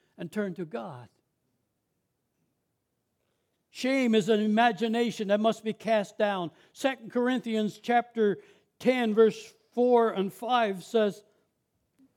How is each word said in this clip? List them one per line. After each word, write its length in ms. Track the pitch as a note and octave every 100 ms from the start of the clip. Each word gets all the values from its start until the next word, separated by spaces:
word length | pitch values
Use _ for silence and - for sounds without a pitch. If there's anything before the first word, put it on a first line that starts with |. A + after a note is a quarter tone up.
| _ -
and 140 | E3+
turned 260 | G#3+ G3+ F3+
to 80 |
God. 440 | D#3+ A#3 G#3 B2+ G#2+ _ _ _ _ _ _ _ _ _ _ _ _ _ _ _ _ _ _ _ _ _ _ _ _ _ _
Shame 440 | - B3+ C4+ B3
is 140 | A3 F3+
an 120 | G#3+
imagination 880 | G#3+ G#3+ A#3+ F#3 A3+ A#3 A#3+ - G3
that 120 | G#3
must 220 | A3+ A3
be 100 | A3
cast 440 | G#3 G3+ A3 G3 -
down. 340 | G#3 F#3+ E3+ - _
Second 400 | - C4+ B3+ A3
Corinthians 680 | B3 B3 B3+ A#3 A3 G#3+ -
chapter 600 | - - A#3 A3+ G#3 F#3 - _ _ -
ten, 360 | - B3+ A3+
verse 400 | G#3+ A3 - - _ _
four 380 | A#3 B3 A#3+ A3+
and 220 | F#3+ F#3+
five 520 | - A#3 B3 A3 F#3
says, 380 | - A3+ G#3 - - _ _ _ _ _ _ _ _